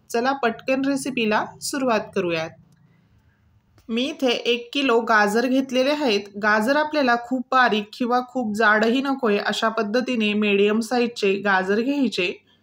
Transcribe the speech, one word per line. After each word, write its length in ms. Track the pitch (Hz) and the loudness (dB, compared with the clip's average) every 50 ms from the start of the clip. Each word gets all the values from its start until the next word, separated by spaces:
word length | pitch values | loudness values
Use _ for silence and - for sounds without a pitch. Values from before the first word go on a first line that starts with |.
| _ - | _ -6
चला 220 | - 233 247 262 269 | -4 -2 0 -2 -2
पटकन 520 | 269 - 226 214 - - - 262 269 269 | 0 -2 -2 -2 -4 -4 -2 -2 0 0
रेसिपीला 600 | 277 277 269 269 294 - 240 226 214 214 233 - - - - - | 0 -2 -2 -4 -6 -4 -2 0 0 0 -2 -2 -4 -10 -12 -10
सुरुवात 480 | - - 277 262 247 220 208 214 - - | -6 -4 -2 0 0 0 0 -2 -4 -4
करूयात. 360 | 202 185 175 170 160 160 170 - - - _ _ _ _ _ _ _ _ _ _ _ _ _ _ _ _ _ _ _ _ _ _ _ _ - | -4 -2 -2 -2 -4 -4 -6 -10 -18 -20 _ _ _ _ _ _ _ _ _ _ _ _ _ _ _ _ _ _ _ _ _ _ _ _ -6
मी 140 | 226 233 254 | -4 -2 -2
इथे 280 | 302 311 - 269 247 | -4 -4 -2 0 0
एक 380 | 233 - - 233 240 233 - - - | 0 0 0 -2 -2 -2 -2 -6 -4
किलो 280 | 285 277 262 233 233 | -2 0 2 2 2
गाजर 460 | 226 226 226 208 208 202 196 233 240 | 2 2 2 4 4 2 2 0 0
घेतलेले 440 | 269 262 269 269 262 247 254 254 277 | 2 2 0 0 0 0 0 0 0
आहेत. 300 | 294 294 302 247 202 202 202 - - 202 208 | 0 0 0 0 0 0 -2 -6 -8 -2 0
गाजर 340 | 214 208 220 214 247 285 | 2 2 2 2 2 2
आपल्याला 400 | 302 302 302 311 302 277 247 240 233 240 | 2 0 0 0 0 2 2 2 0 0
खूप 220 | - 262 254 247 - | -4 -4 -4 -2 0
बारीक 380 | 262 262 247 226 202 214 208 - - | 2 2 4 4 2 0 -2 -4 -6
किंवा 280 | - 254 226 247 247 247 - | -4 -2 0 0 0 -2 -2
खूप 260 | - 262 247 214 208 | -4 -4 -4 -2 0
जाडही 460 | 208 226 208 214 214 220 233 226 269 269 | 2 4 4 4 4 4 2 2 0 0
नकोय, 360 | 277 269 269 - 214 202 202 | -2 -2 -2 0 0 0 0
अशा 300 | - - 208 - 226 220 | 0 -2 -2 -2 -2 -2
पद्धतीने 640 | 214 226 220 208 208 254 254 254 254 226 214 208 208 | -2 -2 -4 -2 -2 -2 -2 -2 -2 0 0 0 0
मीडियम 460 | 214 214 208 202 202 202 208 214 226 | 0 2 2 4 4 4 4 2 0
साईजचे 540 | 226 - 262 240 240 233 240 - 208 196 190 202 | 0 0 0 0 0 0 -2 -2 0 0 0 0
गाजर 400 | 190 202 196 185 185 185 202 220 | 0 0 2 2 2 0 0 0
घ्यायचे. 520 | 233 269 285 285 262 214 - 196 180 180 - - _ _ _ _ | 0 0 0 0 0 -2 0 -2 -4 -4 -4 -8 _ _ _ _